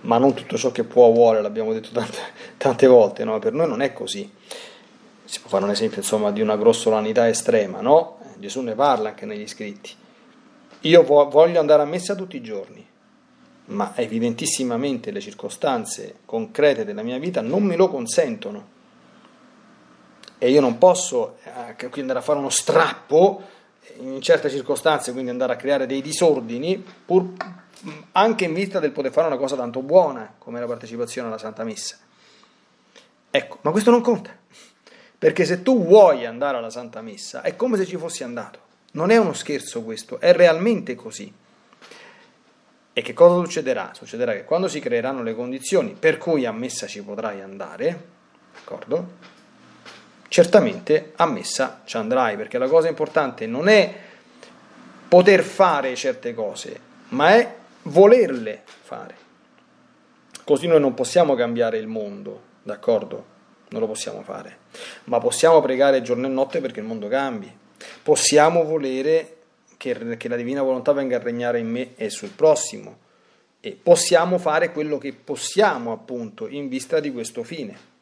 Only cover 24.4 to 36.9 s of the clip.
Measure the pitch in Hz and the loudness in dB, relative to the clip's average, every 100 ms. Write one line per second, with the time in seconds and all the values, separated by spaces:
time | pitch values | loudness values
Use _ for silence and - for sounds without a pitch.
24.4 | 151 135 127 143 160 151 - 123 127 123 | 2 -6 -4 -2 2 2 2 -8 -6 -4
25.4 | 127 120 135 139 131 135 139 151 170 135 | -2 -2 -2 -2 0 -4 -6 2 2 2
26.4 | 113 117 156 190 - - - 180 180 - | -2 -6 -4 -4 -6 -20 0 2 2 -10
27.4 | - - _ - 185 151 - 185 214 226 | -16 -16 _ -20 -18 -18 -6 2 2 2
28.4 | 175 160 196 190 151 139 135 139 165 135 | -2 -2 -4 -2 -4 -4 -4 0 0 -2
29.4 | 135 135 120 120 135 175 165 127 107 _ | -4 -4 -6 -8 2 4 4 -2 -14 _
30.4 | - 120 120 117 117 117 117 - 117 110 | -14 -10 -8 -8 -10 -10 -8 -8 -8 -10
31.4 | 110 107 226 214 - - _ _ _ _ | -12 -10 -10 -10 -12 -16 _ _ _ _
32.4 | _ _ _ _ _ _ _ _ _ 139 | _ _ _ _ _ _ _ _ _ -4
33.4 | - - 147 180 214 233 233 208 - - | -4 -8 -4 0 4 2 2 -2 -6 -20
34.4 | _ _ - _ _ _ _ _ 156 151 | _ _ -20 _ _ _ _ _ 0 2
35.4 | 160 180 180 254 165 208 190 135 117 117 | -2 0 2 2 6 8 8 6 -2 -4
36.4 | 143 127 113 120 120 | -4 -4 -6 -12 -14